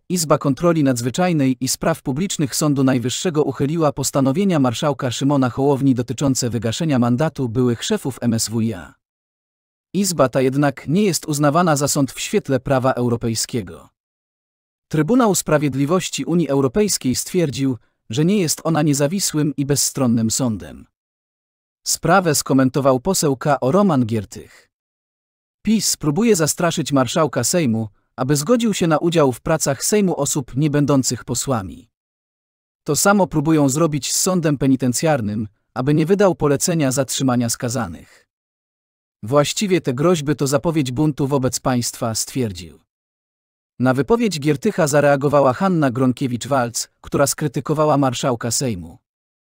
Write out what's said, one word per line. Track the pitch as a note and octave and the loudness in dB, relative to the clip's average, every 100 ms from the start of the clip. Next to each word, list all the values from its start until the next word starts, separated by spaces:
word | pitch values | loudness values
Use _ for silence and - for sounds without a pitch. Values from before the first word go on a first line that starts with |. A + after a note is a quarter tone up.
| - | -4
Izba | F3+ D#3 D3 | -4 0 0
Kontroli | C#3+ B2+ F3 D#3+ | 0 0 2 2
Nadzwyczajnej | C3+ B2 B2 F3 F3+ D#3 C3 B2 | 2 0 -2 -2 0 2 0 0
i | C3 | -4
Spraw | - E3+ D#3+ | -2 -2 -2
Publicznych | D3+ C3+ G3 - C#3+ | -4 -4 -4 -4 -4
Sądu | - D#3 C#3 | 0 0 2
Najwyższego | C3 C3 B2 - F#3 D3+ | 2 2 -2 -4 -2 0
uchyliła | C3+ - C#3+ E3+ D3 | 0 -2 -2 0 0
postanowienia | C#3 C3 C#3+ C3+ D3 G3+ D#3+ | -2 -2 0 0 2 2 2
marszałka | B2+ A#2 D3+ C3+ C3 | 0 0 -2 -2 -4
Szymona | - C#3 C#3+ B2+ | -2 0 2 0
Hołowni | C3+ C#3 C#3 C#3 | 0 0 2 2
dotyczące | B2 A#2+ A2+ C#3 B2+ B2 | 2 -2 -2 -2 0 -2
wygaszenia | A#2 A2+ - E3 B2+ | -2 -4 -2 0 2
mandatu | A#2+ B2 D#3+ - B2 | 2 2 0 -2 -4
byłych | B2+ B2 A2+ | 0 0 0
szefów | - G#3 C#3 - | -2 -4 -4 -4
M | A#2 | -2
S | A2+ - | -2 -2
W | A2+ | -2
I | A2+ | -2
A. | F2+ D2 - _ _ _ _ _ _ _ _ _ | -4 -14 -20 _ _ _ _ _ _ _ _ _
Izba | F#3 F#3+ D3 C3 | -2 0 2 2
ta | C#3 | 2
jednak | C3 C#3 C#3+ - - | 2 2 0 -2 -2
nie | F3+ | 0
jest | G#3 D#3 - | 2 0 -4
uznawana | D3 D3 E3 F3+ C#3+ | 0 2 2 2 2
za | C#3+ | 0
sąd | D3+ C3+ | 0 -2
w | - | -4
świetle | - G#3 - C3 | -4 -2 0 -2
prawa | - C3 C3 | 0 0 0
europejskiego. | A#2+ B2 A#2 A#2+ A2 - A#2+ F2 D#2 - _ _ _ _ _ _ _ _ _ _ | 0 0 0 -2 -4 -4 -6 -8 -12 -20 _ _ _ _ _ _ _ _ _ _
Trybunał | D#3 D#3 B3+ A3 | -2 2 4 4
Sprawiedliwości | F3 - D3+ C#3+ C3 C#3+ F#3 - - | 2 0 0 2 0 0 0 -2 -6
Unii | - F3 D#3 | 0 0 2
Europejskiej | C#3 C3+ G#3 G#3 - B2+ | 2 2 0 0 0 -2
stwierdził, | A#2+ - F#3 D3+ A#2 C3+ A#2 _ _ - | -2 -2 -2 -2 -2 -4 -4 _ _ -6
że | A#2 | 0
nie | E3+ G#3 | 2 2
jest | D#3 - | 0 -2
ona | E3 D3+ | -2 0
niezawisłym | D3 C#3 C#3+ G3 - D3+ D3 C#3+ | 2 2 0 -2 -2 -2 -2 -2
i | C#3 | -2
bezstronnym | C#3 - C#3+ B2+ A2+ A2 | 0 -2 0 0 2 0
sądem. | - B2 G2+ D#2 A#1+ - _ _ _ _ _ _ _ _ _ - | -2 -2 -4 -10 -18 -20 _ _ _ _ _ _ _ _ _ -6
Sprawę | - D#3 F#3+ E3+ | -2 2 2 4
skomentował | C#3 - C3+ C3 D3 C3+ B2+ | 0 2 2 2 2 2 2
poseł | F#3+ F#3 D3+ C3 | 0 0 0 0
K | D3+ C#3 | 0 0
O | B2+ | 2
Roman | F#3 G3+ C#3 A2 | 2 4 2 0
Giertych. | A2+ G2 - - - _ _ _ _ _ _ _ _ _ _ | -2 -6 -14 -20 -20 _ _ _ _ _ _ _ _ _ _
„pis | G3+ A3 - - | 0 0 0 -2
próbuje | D3+ D3 A#3 F3+ | -2 2 2 2
zastraszyć | D3 - E3+ E3 C#3 | 0 0 -2 -2 0
marszałka | C#3 B2 E3+ D3+ C#3 | 0 2 0 0 0
Sejmu, | A#2 F3+ C3+ A2+ A2 _ _ - | -2 0 0 0 -4 _ _ -6
aby | C3 D3 | -2 0
zgodził | D3+ B3 A#3 | 2 2 0
się | F#3+ E3+ | 0 0
na | D3 | 2
udział | E3+ D#3+ C#3 | 2 2 2
w | A#2+ | 0
pracach | - D#3+ D3 C3 | -2 -2 -2 -4
Sejmu | - G#3 F#3 D3+ | 0 2 2 0
osób | - D#3 C3 B2+ | -2 -4 -4 -2
niebędących | D#3 D3 C#3+ C3+ - B2 | 0 2 2 2 0 -4
posłami. | - A#2+ C#3+ A2+ F#2+ - - _ _ _ _ _ _ _ _ _ | -6 -6 -4 -4 -6 -14 -20 _ _ _ _ _ _ _ _ _
To | - C#3+ | -4 2
samo | G3+ G#3 F3+ | 4 4 2
próbują | D#3 D3 D#3 C#3 | 2 2 4 2
zrobić | C#3+ E3 D3 - | 2 0 0 -4
z | - | -2
sądem | G3 F3+ D3+ C#3 | 0 0 0 0
penitencjarnym, | C3+ C3 B2+ - D#3+ C#3 G#2 G#2 G#2+ _ _ | 2 2 0 0 0 0 -2 -4 -6 _ _
aby | - C3 | -4 0
nie | D#3 D#3 | 2 2
wydał | G3+ G3 | 4 4
polecenia | D#3 D3 C#3 - E3 C3+ | 2 0 0 0 0 0
zatrzymania | B2+ B2+ - C3+ B2 A#2 | 0 -2 -2 0 0 0
skazanych. | - B2 A#2+ F#2+ D#2 - _ _ _ _ _ _ _ _ _ _ _ | -2 -4 -4 -6 -10 -20 _ _ _ _ _ _ _ _ _ _ _
Właściwie | G#2+ D3 C#3+ - G#3 E3+ | 0 2 2 0 0 0
te | C#3+ | 0
groźby | B2+ E3 E3+ C#3+ C#3+ | 0 0 0 -2 -2
to | C#3 | 0
zapowiedź | C#3 E3+ D#3 C3 | 0 0 -2 -2
buntu | B2+ D#3 D3 C3+ | 0 -2 0 -2
wobec | C#3 B2+ - | 0 -2 -2
państwa”, | C#3 B2 A#2+ - A#2 | -2 -2 -4 -6 -6
stwierdził. | A2 - C#3+ A2+ F2+ E2 - _ _ _ _ _ _ _ _ _ - | -4 -6 -4 -4 -6 -16 -20 _ _ _ _ _ _ _ _ _ -2
Na | B2+ | 0
wypowiedź | C3 C#3+ A#3 A3+ D#3+ | 0 0 0 0 -2
Giertycha | D3 C#3+ A3 F#3+ D3+ | -2 0 -2 0 2
zareagowała | D3 C#3+ C#3+ C#3+ C#3+ C3+ | 4 4 2 2 4 4
Hanna | B2 F#3+ E3+ C#3 | 2 0 2 0
Gronkiewicz-Waltz, | A#2+ C3 B2 C3+ A#2+ C#3 C3+ A#2+ - - _ | 2 0 0 -4 -4 -2 -2 -2 -6 -10 _
która | - D#3+ C#3 | -4 0 0
skrytykowała | - D3+ D3 - D3+ D3+ C#3+ | 0 -4 -4 -2 0 2 4
marszałka | C3+ B2 C#3+ A#2+ A#2+ | 2 0 -2 -2 -2
Sejmu. | - C3 F2+ D#2+ - _ _ _ _ | -2 -2 -4 -10 -18 _ _ _ _